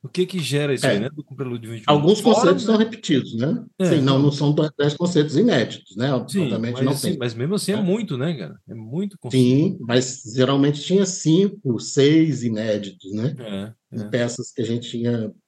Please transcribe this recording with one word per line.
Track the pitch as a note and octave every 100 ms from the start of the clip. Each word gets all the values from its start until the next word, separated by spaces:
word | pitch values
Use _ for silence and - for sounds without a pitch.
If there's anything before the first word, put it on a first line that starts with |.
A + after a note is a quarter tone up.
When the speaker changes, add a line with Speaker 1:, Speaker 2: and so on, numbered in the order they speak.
Speaker 1:
o | C#3
que | - F3+
que | F#3
gera | C3+ C#3+ D3
isso | C3
Speaker 2:
É. | C3+
Speaker 1:
aí, | G2+
né? | A2
Do, | D3
com | C#3+
Prelúdio | B2+ C3 A#2+ A2+
vinte | A2+
e | G#2+
um. |
Speaker 2:
Alguns | D3 D3+ G#3+
Speaker 1:
Fora, | A#3 G#3+
Speaker 2:
concertos | F#3 F#3
Speaker 1:
né? | G#3
Speaker 2:
são | A3
repetidos, | A3+ - - C#3 A#2 A2+
né? | C3 A#3+ - _
Speaker 1:
É, | F#3
Speaker 2:
Sim, | C#3+
não, | C3 C3+
Speaker 1:
não. |
Speaker 2:
não | C#3+
são | C#3+ D3 D3 D3+ -
dez | C#3+
concertos | D3 F3 E3 D3
inéditos, | - A#3 D#3+ G#2 - _ F#2+
né? | C3 C3 G#2+
Speaker 1:
Sim, | F#3+
Speaker 2:
Obviamente | D3 A2 A#2
Speaker 1:
mas | A#2+
Speaker 2:
não | C3
Speaker 1:
assim, | C#3+ C#3+
Speaker 2:
tem. | D#3+
Speaker 1:
mas | B2
mesmo | A2+ C#3
assim | G3+ -
é | G#3
Speaker 2:
É. |
Speaker 1:
muito, | F#3+ G#3 A3 C3+
né, | D3 D3+
cara? | D#2+ - -
É |
muito | A#2 A2 C#3+ G3+ -
concerto. | B2+ C3
Speaker 2:
Sim, | B2 C3 F3 -
mas | A2+ B2 B2+ - -
geralmente | C3 B2+ C#3 C#3+ D3
tinha | - F#3 F#3+
cinco, | - D3+ D#3+ G3+ G3 C#3 A2
seis | - - C#3 D#3+ D#3+ B2
inéditos, | A#2 G#2+ A2 G#2 G2+ F#2 F#2+
né? | G#2 B2 C#3
Speaker 1:
É, | A2+ G2 G#2 A#2 _ A#2+
Speaker 2:
De |
Speaker 1:
é. | G#2+
Speaker 2:
peças | B2 A#2+ A#2+ A#2+
que | -
a | A2+
gente | A#2 -
tinha | A#2+ A#2+ A#2 G#2+ -